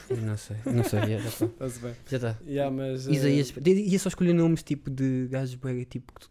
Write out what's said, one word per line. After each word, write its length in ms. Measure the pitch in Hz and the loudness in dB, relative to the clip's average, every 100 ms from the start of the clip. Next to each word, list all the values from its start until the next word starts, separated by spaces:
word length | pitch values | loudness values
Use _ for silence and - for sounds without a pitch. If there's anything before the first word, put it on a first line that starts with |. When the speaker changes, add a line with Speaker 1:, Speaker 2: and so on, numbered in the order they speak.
| - | -6
Speaker 1:
Eu 80 | 117 | -4
não 180 | 110 107 | -2 -4
sei, 220 | - 107 - | -6 -8 0
não 180 | 120 | 2
sei, 160 | 110 104 | 2 2
yeah, 300 | 107 107 110 | 2 0 -4
já 180 | - - | -2 -4
tá. 60 | |
Speaker 2:
<laughs> 20 | - | -2
Tá-se 200 | 131 120 | -8 -8
bem. 160 | 120 117 - | -10 -12 -6
Speaker 1:
Já 100 | 131 | -4
tá. 180 | 117 113 - | -2 -4 -4
Speaker 2:
Yeah, 300 | 139 139 131 | -2 0 -2
mas, 320 | 135 131 131 | -4 -4 0
eh, 40 | |
Speaker 1:
Isaías, 380 | 151 143 143 139 | 2 4 4 2
de-, 320 | - 143 190 208 | 2 4 4 4
ia 100 | 190 | 2
só 100 | 190 | 0
escolher 240 | - 180 | 2 4
nomes 280 | 175 165 160 | 6 4 2
tipo 280 | - 143 - | 0 -6 -4
de 380 | 131 135 127 127 | -2 0 0 -2
gajos 260 | 131 131 127 | -2 -4 -6
bué, 300 | 131 123 123 | -6 -6 -6
tipo, 260 | - - | -10 -12
que 60 | - | -18
tu, 100 | - | -20